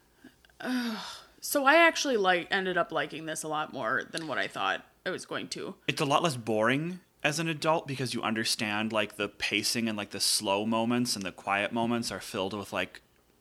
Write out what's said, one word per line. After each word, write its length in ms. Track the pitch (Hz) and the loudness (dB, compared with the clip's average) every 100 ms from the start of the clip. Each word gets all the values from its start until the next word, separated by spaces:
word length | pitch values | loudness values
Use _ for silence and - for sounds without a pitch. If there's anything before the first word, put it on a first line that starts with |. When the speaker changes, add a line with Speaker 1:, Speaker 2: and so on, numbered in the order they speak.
Speaker 1:
<sighs> 600 | _ _ - _ _ _ | _ _ -20 _ _ _
ugh. 360 | 233 254 240 214 - - - - | -4 -4 -4 -6 -10 -14 -18 -12
So 240 | - 294 262 | -2 2 6
I 100 | 320 | 8
actually, 400 | 330 320 294 233 | 8 6 2 4
like, 320 | 185 180 160 | 4 4 2
ended 280 | 190 185 175 | 0 2 2
up 120 | 160 | 2
liking 340 | 156 143 151 160 | 0 -4 -6 -8
this 160 | 160 | -6
a 60 | 160 | -4
lot 240 | 151 151 | -4 -4
more 300 | - 113 123 - | -4 0 0 -2
than 160 | - 156 | -6 -4
what 120 | 113 | -2
I 80 | 98 | -2
thought 360 | - 98 85 - _ | 0 0 -2 -6 _
I 60 | 185 | -6
was 160 | 156 - | -6 -6
going 220 | 139 101 | -6 -6
to. 260 | - - 196 - | -8 -10 -4 -4
Speaker 2:
It's 140 | - | 0
a 60 | 147 | 2
lot 160 | 147 | 4
less 140 | 170 123 | 2 0
boring 640 | 110 110 110 139 165 180 - _ | -2 2 4 2 -2 -8 -14 _
as 160 | 147 151 | -2 0
an 100 | 165 | -2
adult 380 | 156 165 160 - | 0 2 0 0
because 280 | 131 127 | -4 -2
you 80 | 120 | -2
understand, 680 | 101 113 110 - 107 104 110 | -2 0 0 0 0 -2 0
like, 240 | 107 107 - | 0 0 -2
the 120 | 101 | -4
pacing 580 | - - 107 104 120 113 | -4 -2 0 0 0 -2
and, 80 | 107 | -4
like, 120 | 101 | -6
the 100 | 98 | -2
slow 440 | - - 104 98 | 0 0 2 0
moments 500 | 110 113 113 123 120 | 2 0 2 2 0
and 100 | 104 | -2
the 80 | 95 | -4
quiet 400 | - - 98 104 | -6 -2 0 0
moments 380 | 117 117 120 117 | 0 0 0 -2
are 100 | 95 | -6
filled 340 | - 107 95 | -6 -4 -2
with, 180 | 104 95 | -4 -4
like, 300 | 98 95 - _ _ _ _ | -4 -4 -8 _ _ _ _